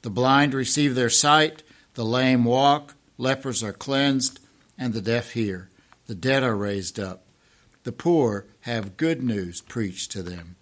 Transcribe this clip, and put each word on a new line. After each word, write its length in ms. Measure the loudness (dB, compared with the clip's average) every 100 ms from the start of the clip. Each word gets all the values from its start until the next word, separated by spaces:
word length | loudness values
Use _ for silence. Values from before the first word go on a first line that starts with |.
The 80 | -6
blind 440 | -2 4 4 4
receive 400 | 0 -2 0 0
their 160 | 2 2
sight, 540 | 4 6 6 4 -2 -20 _ _
the 100 | -8
lame 400 | -2 2 4 4
walk, 520 | 4 4 4 4 0 -20 _ -4
lepers 460 | -2 -2 -2 -4
are 80 | -6
cleansed, 720 | -8 -4 0 2 2 -2 -6 _ _ _ -8
and 160 | -4
the 80 | -4
deaf 300 | 0 -2 -2
hear. 380 | -4 -4 -4 -12 _ _ _ -14
The 80 | -6
dead 280 | 0 2
are 140 | 2 0
raised 420 | -2 -2 -6 -6
up. 240 | -8 -10 _ _ _ _ _ _ -14
The 80 |
poor 520 | -4 0 2 2 -2 -10 _
have 360 | -6 -6 -6 -4
good 260 | -2 -2
news 380 | -2 -2 -4 -10
preached 500 | -10 -6 -6 -6 -10
to 100 | -10
them. 360 | -10 -12 -14 -20